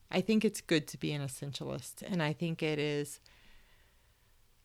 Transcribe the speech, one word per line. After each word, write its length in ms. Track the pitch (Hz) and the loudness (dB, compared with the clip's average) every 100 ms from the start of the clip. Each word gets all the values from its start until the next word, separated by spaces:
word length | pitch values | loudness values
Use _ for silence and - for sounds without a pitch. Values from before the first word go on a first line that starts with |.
| - | -2
I 100 | 190 | 0
think 220 | 180 220 | 4 4
it's 160 | 214 - | 4 0
good 280 | - 160 - | 2 2 2
to 100 | - | -4
be 140 | 156 | -2
an 100 | 147 | -2
essentialist, 800 | 139 - 143 - 139 135 - - | -4 -6 -8 -6 -6 -6 -8 -12
and 220 | - 180 | -4 0
I 100 | 151 | 2
think 300 | 170 170 160 | 0 -2 0
it 160 | 156 151 | 0 0
is 400 | 147 147 147 - - - - - - - _ _ _ _ _ _ _ _ | 0 0 -4 -8 -18 -20 -20 -20 -20 -20 _ _ _ _ _ _ _ _